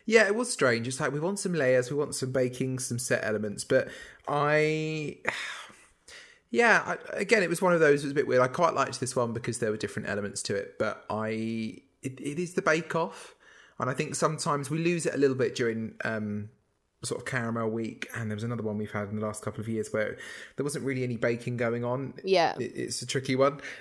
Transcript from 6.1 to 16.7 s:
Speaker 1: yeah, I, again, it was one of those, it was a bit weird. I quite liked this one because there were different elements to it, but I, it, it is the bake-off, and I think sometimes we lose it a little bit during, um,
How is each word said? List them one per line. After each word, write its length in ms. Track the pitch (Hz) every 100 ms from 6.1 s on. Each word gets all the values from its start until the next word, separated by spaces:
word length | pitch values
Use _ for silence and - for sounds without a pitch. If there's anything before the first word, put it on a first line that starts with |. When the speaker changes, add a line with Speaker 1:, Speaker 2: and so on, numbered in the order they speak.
| - - - -
Speaker 1:
yeah, 320 | 226 233 180 -
I, 300 | 175 - -
again, 240 | 196 220
it 60 | 170
was 120 | 170
one 120 | 185
of 60 | 170
those, 220 | 151 143
it 20 | 143
was 40 |
a 20 |
bit 120 | 139 123
weird. 140 | 127
I 60 | 127
quite 260 | 131 170
liked 260 | - 131 123
this 140 | 123 131
one 160 | 117
because 260 | 117 120 110
there 120 | 110
were 60 | 107
different 300 | - - -
elements 320 | 104 101 -
to 100 | - 101
it, 220 | - -
but 260 | 107 - -
I, 180 | 107 110 110 113 113 110 - _ _
it, 180 | 147 127
it 180 | 143 147
is 160 | 175
the 80 | 190
bake-off, 720 | 175 160 165 170 180 - - - - - - -
and 100 | 123
I 60 |
think 200 | 139 151
sometimes 540 | - 156 156 170 143 131
we 80 | 160
lose 280 | 170 170 151
it 80 |
a 40 | 139
little 180 | 139 127
bit 180 | 117
during, 400 | - 117 113 110 -
um, 460 | 117 110 107 104 104 _ _